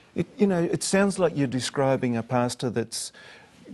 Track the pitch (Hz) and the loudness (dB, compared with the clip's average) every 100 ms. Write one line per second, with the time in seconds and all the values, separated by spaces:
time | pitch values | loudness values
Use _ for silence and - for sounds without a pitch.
0 | - - 175 - 202 180 170 175 - 196 | -10 -6 -6 0 2 2 0 -2 0 2
1 | 202 190 175 147 139 127 120 - 135 131 | 2 2 0 2 0 -2 -4 0 2 2
2 | 127 117 113 123 123 - 127 110 110 - | 0 -2 0 0 0 -2 -4 -4 -4 -6
3 | - - - - - - - | -10 -14 -20 -20 -20 -20 -20